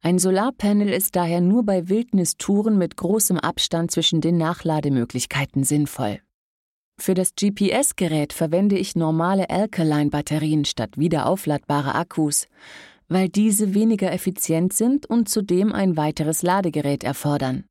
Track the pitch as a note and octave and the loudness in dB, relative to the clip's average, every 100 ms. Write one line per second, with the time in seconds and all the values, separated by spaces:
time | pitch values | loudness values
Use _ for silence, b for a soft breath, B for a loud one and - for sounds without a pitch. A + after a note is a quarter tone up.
0 | E3 F3+ F#3 F#3+ A#3+ - G3+ G#3 G#3 E3+ | 2 2 2 2 0 0 0 2 2 0
1 | G3 F3+ E3+ E3+ F3 A3+ G#3 F#3+ F3 G3+ | -2 -2 0 2 2 2 2 0 0 -2
2 | A#3+ G3 E3+ - - G3+ G#3+ G#3 E3+ - | 0 0 0 -4 0 0 2 2 0 -2
3 | E3+ G#3+ - F3 - - - E3 E3+ - | -2 0 2 0 -2 -2 -2 0 -2 0
4 | D#3+ E3 D#3+ E3+ D#3+ F3 - D#3 C#3+ C3+ | 0 2 2 2 0 -2 -2 0 0 0
5 | A#2 B2 - C#3 C#3 C3+ C3+ D3 C#3+ - | 0 -4 -4 -4 -2 -2 0 0 0 -2
6 | A#2 G#2 _ _ _ _ _ _ _ _ | -6 -6 _ _ _ _ _ _ _ _
7 | - F#3 F#3 - G3+ G3+ G3+ A#3 C#4+ - | -2 0 0 0 0 2 0 2 0 0
8 | F3 D#3 D3 - E3 E3+ G3+ G3 G3 F3+ | 0 0 -2 -2 0 2 2 2 0 0
9 | D#3+ D#3+ E3+ G3 F#3 F3+ G#3+ - D#3+ D3 | 0 2 2 2 0 0 -2 0 2 2
10 | D3 D3 D3 D3+ D3+ D3+ C#3+ - A2 - | 0 -2 -2 -2 0 0 0 -4 -6 -2
11 | D3+ D#3 - F#3+ - C#3+ _ D3 C#3 C3+ | 0 0 0 -2 -2 -4 _ -2 0 -4
12 | E3+ - D3+ D3 - B B B B B | -4 -2 0 -2 -6 B B B B B
13 | B F3+ F#3 G3 G#3+ G#3 G#3+ G3 A3+ A3 | B 0 0 2 2 2 0 2 2 2
14 | F#3 F3+ - F#3 - D#3+ F3+ - A3+ C#4+ | 0 -2 -4 -4 -2 0 0 0 0 0
15 | - A#3 A3 - G3+ F3+ G#3 G3+ F#3+ D#3+ | 0 -2 0 -2 0 0 2 0 0 0
16 | D3+ D3 D#3 D#3+ F3 F#3+ F3+ D3+ C#3+ C#3+ | -2 -2 -2 0 0 0 0 -2 -2 -2
17 | - C3+ D3 D3 C3 C3 - | -4 -4 -2 -2 -2 -6 -10